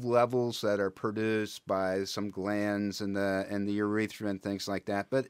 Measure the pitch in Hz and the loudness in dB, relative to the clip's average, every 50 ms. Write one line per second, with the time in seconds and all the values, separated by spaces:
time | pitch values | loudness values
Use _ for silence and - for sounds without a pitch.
0 | 123 120 120 120 120 117 127 123 120 120 113 - - 104 104 101 98 95 - - | 0 2 4 4 4 4 4 2 2 0 0 0 2 2 2 2 2 0 -2 -2
1 | - 110 104 110 110 110 110 107 107 101 - - - - 98 95 95 92 95 98 | -4 -2 -2 0 0 2 2 0 0 -2 -6 -8 -4 -2 0 2 2 2 0 0
2 | 98 - - 104 104 101 - 95 92 104 104 104 104 104 104 101 104 101 95 - | -2 -2 -4 -4 -4 -4 -4 -4 -2 -2 0 0 0 0 0 0 0 -2 -2 -4
3 | 104 98 98 98 101 98 95 95 98 98 104 101 101 101 101 104 104 104 107 110 | -4 -2 0 0 2 2 2 0 0 -2 -2 -2 0 0 0 0 0 2 2 0
4 | 107 101 - - 110 104 98 95 - 101 101 95 - 101 98 95 - 107 101 101 | 0 -2 -4 -6 -4 -4 -4 -4 -4 -4 -4 -4 -2 -4 -4 -2 -2 -2 -2 -2
5 | 98 - 131 135 127 | 0 0 0 0 0